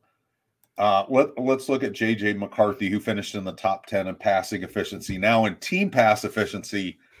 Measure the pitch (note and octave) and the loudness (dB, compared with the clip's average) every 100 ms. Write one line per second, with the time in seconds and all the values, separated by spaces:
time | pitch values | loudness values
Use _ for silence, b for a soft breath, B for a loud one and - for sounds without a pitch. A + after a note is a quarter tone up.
0 | _ _ _ _ _ _ _ - G#2 G2 | _ _ _ _ _ _ _ 0 4 4
1 | - C3 C#3+ - B2+ C3 - C3+ B2 - | 4 4 2 0 0 0 0 -2 -2 -2
2 | A2 A2 G#2 G2+ G2+ - G#2 G2 G2 G#2 | -2 0 0 -2 -4 2 2 2 -2 -2
3 | A2+ G2+ G2 G#2 F#2 E2+ G2 F#2+ - G2 | -2 -4 -4 -8 -8 -4 -4 -4 -4 -4
4 | F#2 F2+ G#2+ F#2+ - G2+ F2+ G#2+ - F#2+ | -4 -4 0 0 0 -6 -6 -6 -6 -6
5 | - F#2+ G#2+ A2+ G#2+ F2 - F#2 G2+ B2+ | -8 -2 2 4 2 -2 -4 -2 0 4
6 | A2 G#2 G#2 A2 G2+ G2+ - G#2 F2+ - | 4 4 0 -2 -2 -4 -6 -6 -6 -8
7 | b b | b b